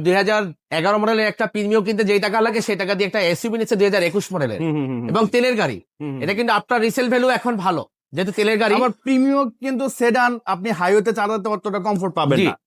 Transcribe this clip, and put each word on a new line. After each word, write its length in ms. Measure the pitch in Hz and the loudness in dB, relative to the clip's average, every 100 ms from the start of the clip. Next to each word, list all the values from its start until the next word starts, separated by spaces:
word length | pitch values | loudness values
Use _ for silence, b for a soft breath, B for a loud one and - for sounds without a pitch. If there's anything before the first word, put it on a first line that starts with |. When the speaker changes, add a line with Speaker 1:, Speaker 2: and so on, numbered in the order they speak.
Speaker 1:
দুই 120 | 160 | 2
হাজার 280 | 190 196 214 196 151 - | 2 2 0 -2 -8 -6
এগারো 260 | 156 180 214 | -2 0 2
মডেলের 280 | 214 220 214 | 2 0 0
একটা 200 | 202 220 | -2 -4
প্রিমিও 340 | 214 208 220 | -2 0 2
কিনতে 220 | 202 208 | 2 0
যেই 160 | 196 202 | 2 2
টাকা 180 | 202 220 | 0 0
লাগে, 200 | 226 220 | 0 0
সেই 180 | 220 190 | -2 -2
টাকা 120 | 190 | -2
দিয়ে 140 | 196 196 | -2 -2
একটা 120 | 220 | 0
এসইউভি 340 | 175 170 233 226 | 0 0 -2 -2
নিচ্ছে 180 | 220 214 | 0 2
দুই 100 | 202 | 2
হাজার 140 | 196 | 2
একুশ 240 | 175 196 - | 0 -2 -4
মডেলের। 300 | 185 131 104 | -2 -2 -2
Speaker 2:
হুম, 120 | 160 | -2
হুম, 140 | 151 131 | -2 -2
হুম, 120 | 123 | -4
হুম। 80 | 117 | -2
Speaker 1:
এবং 140 | 202 220 | 0 2
তেলের 260 | 240 254 226 | 2 2 0
গাড়ি। 220 | 160 98 - | -2 -4 -12
Speaker 2:
হুম, 180 | - 147 | -12 -8
হুম। 80 | 135 | -6
Speaker 1:
এটা 100 | 147 | -4
কিন্তু 180 | 202 233 | -2 0
আপনার 260 | 208 - 247 | 0 0 0
রিসেল 260 | 226 262 247 | 0 0 0
ভ্যালু 200 | 247 254 | 2 2
এখন 260 | 247 247 220 | 2 0 -2
ভালো, 260 | 180 160 - _ _ | 0 -2 -4 _ _
যেহেতু 200 | 139 190 | -6 -2
তেলের 260 | 214 208 214 | 0 2 2
গাড়ি। 160 | 220 | 2
Speaker 2:
আবার 180 | 208 247 202 | 2 0 -2
প্রিমিও 400 | 262 262 269 277 262 - | 0 2 4 2 0 -4
কিন্তু 240 | 269 254 269 | -6 -4 -4
সেডান, 420 | - 240 247 247 240 - | 0 2 2 2 0 -4
আপনি 220 | 185 214 | -4 -2
হাইওয়েতে 420 | 170 180 208 208 | 0 2 2 2
চালাতে 340 | 226 208 220 202 | 0 -2 -2 -2
অতটা 320 | 214 208 202 | -4 -4 -4
কমফোর্ট 320 | 196 196 185 | -2 -2 -2
পাবেন 240 | 165 147 139 | 0 2 2
Speaker 1:
জি। 80 | 170 | 2
Speaker 2:
না। 80 | 92 | -2